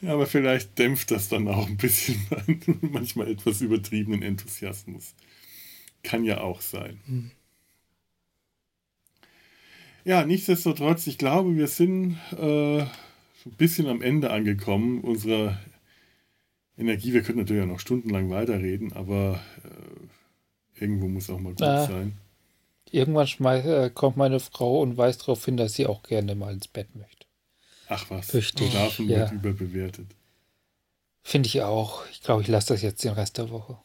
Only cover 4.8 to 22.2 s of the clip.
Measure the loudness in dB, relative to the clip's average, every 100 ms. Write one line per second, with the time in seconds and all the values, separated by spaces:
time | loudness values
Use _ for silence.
4.8 | -12 -16 -16 -20 _ _ -20 -20 -20 -20
5.8 | -20 _ -6 -2 0 0 -4 -6 -8 -8
6.8 | -10 -14 -6 -6 -6 -16 _ _ _ _
7.8 | _ _ _ _ _ _ _ _ _ _
8.8 | _ _ _ _ _ _ _ _ _ -20
9.8 | -20 -12 2 4 6 2 4 2 4 2
10.8 | 4 2 2 0 2 4 4 2 2 4
11.8 | 4 4 0 -4 -8 -4 0 2 2 0
12.8 | 0 -6 -20 _ _ _ -20 2 2 4
13.8 | 0 0 0 2 2 0 0 0 2 2
14.8 | 2 0 -2 -2 0 0 0 -2 -8 -20
15.8 | _ _ _ _ _ _ _ _ _ -6
16.8 | -2 -2 2 2 2 -2 0 0 0 -4
17.8 | -2 -2 0 0 0 -2 0 0 -2 -4
18.8 | -6 -8 -4 0 0 -2 -8 -20 -20 -20
19.8 | -18 -18 -20 _ _ _ _ _ _ _
20.8 | -2 -2 -2 -4 -6 -8 -8 -2 2 2
21.8 | 0 -2 -6 -8